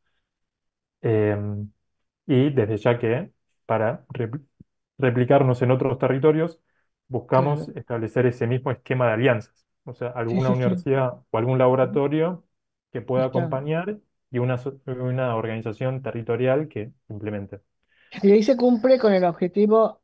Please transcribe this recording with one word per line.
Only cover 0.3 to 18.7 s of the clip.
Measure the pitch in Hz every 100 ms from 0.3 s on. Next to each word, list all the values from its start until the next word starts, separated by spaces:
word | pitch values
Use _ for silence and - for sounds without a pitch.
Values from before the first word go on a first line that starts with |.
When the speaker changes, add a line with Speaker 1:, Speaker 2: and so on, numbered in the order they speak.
| _ _ _ _ _ _ _
Speaker 1:
Em, | 117 110 104 104 104 104 104 _ _ _ _ _ -
y | 147 143
desde | 131 104 107
ya | 123 120
que | 113 123 196 _ _ _ -
para | 113 110 156 _
repl-, | - 113 127 _ _ - _ _ -
replicarnos | 131 120 123 139 131 123
en | 123
otros | 127 131 120
territorios, | 131 135 156 151 165 - _ _ _ _ _
buscamos | 123 - 131 135 147 160
Speaker 2:
Claro. | -
Speaker 1:
establecer | - 117 110 127 123
ese | 123 117
mismo | 127 135
esquema | 120 - 127 120
de |
alianzas. | 110 131 110 - _ _ _ -
O |
sea, | 123 120 123 117
Speaker 2:
Sí, | 147
Speaker 1:
alguna | 127
Speaker 2:
sí, | 127
sí. | 123 -
Speaker 1:
universidad | 143 135 127 - _
o | 110
algún | 120 131
laboratorio | 127 131 127 143 143 156 165 180 _ _ _ _ _
que | 127
pueda | 107 127 131
Speaker 2:
Está. |
Speaker 1:
acompañar | 175 170 135 147 165 185 208 _ _ _
y | 123
una | 123 123
so-, | 139 135 -
una | 127 127 127 127 113
organización | 113 113 110 104 131 131
territorial | 131 117 113 117 127 135 156
que | - 104 - _
implemente. | 107 104 104 101 98 _ _ _ _ _ -
Speaker 2:
Y | 202
ahí | 208
se | 214 247
cumple | 247